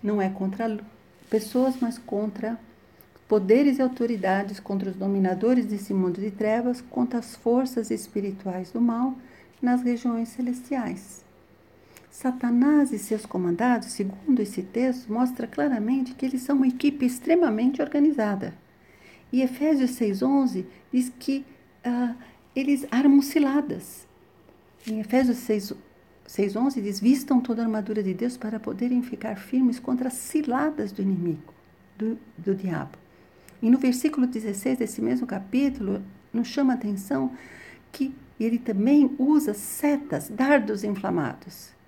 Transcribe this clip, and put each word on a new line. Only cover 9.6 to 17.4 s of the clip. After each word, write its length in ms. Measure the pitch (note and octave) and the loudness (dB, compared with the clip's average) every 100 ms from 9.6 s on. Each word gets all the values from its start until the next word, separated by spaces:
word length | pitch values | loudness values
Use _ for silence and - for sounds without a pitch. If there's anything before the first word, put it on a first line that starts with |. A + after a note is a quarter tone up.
nas 200 | B3 B3 | 0 0
regiões 460 | B3 A#3+ B3 A#3 A3+ | 0 -2 -2 -2 -4
celestiais. 960 | - B3 B3 - C4+ G#3 F#3+ - - - _ _ _ _ _ _ - - | -4 -4 -4 -6 -6 -4 -8 -14 -20 -20 _ _ _ _ _ _ -20 -20
Satanás 840 | - B3+ B3+ A#3+ A#3+ C#4 D4+ C#4 | -6 -4 -2 0 4 6 6 4
e 60 | G#3+ | 0
seus 260 | - G#3+ | -2 -4
comandados, 680 | - F#3 F3 E3+ B3 G3 - | -2 -2 0 2 2 2 -2
segundo 480 | - G3 - - B3 | -6 -6 -6 0 2
esse 220 | G3+ - | 2 -4
texto, 480 | F#3 A3+ C4 B3+ - | -6 0 0 -2 -4
mostra 360 | A3 B3+ B3 A#3 | 0 0 0 -8
claramente 680 | - D4 B3 G#3+ C4+ B3+ | -2 0 0 0 0 -2
que 120 | - C4 | -4 -4
eles 160 | C4 | -4
são 140 | - C#4+ | 0 2
uma 120 | C4 | 2
equipe 380 | B3+ C#4+ C#4+ B3+ | 4 0 2 -2
extremamente 720 | - - E4+ | 0 2 4